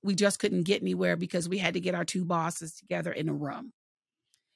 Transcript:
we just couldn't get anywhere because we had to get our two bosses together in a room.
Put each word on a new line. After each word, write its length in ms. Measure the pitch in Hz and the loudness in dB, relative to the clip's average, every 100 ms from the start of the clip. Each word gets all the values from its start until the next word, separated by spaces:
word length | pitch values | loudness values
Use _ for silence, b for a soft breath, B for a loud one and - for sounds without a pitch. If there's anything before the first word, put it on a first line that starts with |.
we 120 | 196 185 | 0 4
just 240 | 202 196 | 4 4
couldn't 240 | 208 185 | 2 2
get 180 | 170 208 | 2 2
anywhere 340 | 190 180 180 170 | 2 2 2 2
because 320 | 175 180 170 | 0 -2 -2
we 120 | 190 | 0
had 160 | 185 180 | 0 0
to 40 | |
get 160 | 180 180 | 0 -2
our 100 | 170 | -2
two 200 | 185 175 | -2 0
bosses 480 | 170 165 - 160 | 0 0 -4 -10
together 380 | - - 175 170 | -14 -6 -4 -4
in 180 | - 156 | -2 -2
a 40 | |
room. 380 | 147 147 - - - _ _ _ _ _ _ _ | -2 -4 -6 -12 -18 _ _ _ _ _ _ _